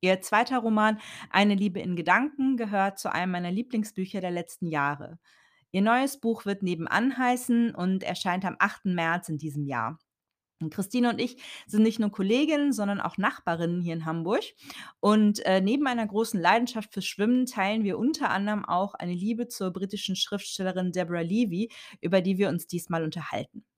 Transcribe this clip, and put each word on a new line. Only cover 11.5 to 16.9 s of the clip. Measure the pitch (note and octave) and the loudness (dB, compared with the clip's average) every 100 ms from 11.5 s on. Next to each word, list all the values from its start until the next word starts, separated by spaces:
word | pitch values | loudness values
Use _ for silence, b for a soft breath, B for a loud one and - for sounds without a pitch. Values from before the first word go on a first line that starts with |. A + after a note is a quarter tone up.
| B B | B B
sind | G#3 | 4
nicht | A3 A3 | 4 4
nur | G#3 | -2
Kolleginnen, | G3 G3 A#3+ D4+ D4 C#4+ | 0 2 4 4 2 2
sondern | A3 G3+ G3+ | 0 0 -2
auch | - - | -4 0
Nachbarinnen | G3+ - - E3 E3+ F3 | -2 -2 -4 0 0 0
hier | F3 | -2
in | E3 | -4
Hamburg. | D#3+ E3 E3 A#3+ - _ B B B - | -4 -4 0 -2 -2 _ B B B -2
Und, | G3+ G#3+ G#3+ G#3 - | 4 6 6 4 2
äh, | F#3+ | 2
neben | F#3+ C4 C#4+ | 4 2 0
einer | A#3+ A3 | 0 -2
großen | G3+ A3+ G3+ | -2 -2 2
Leidenschaft | E3+ A3 A#3+ A3 G#3 | 4 4 4 -4 -8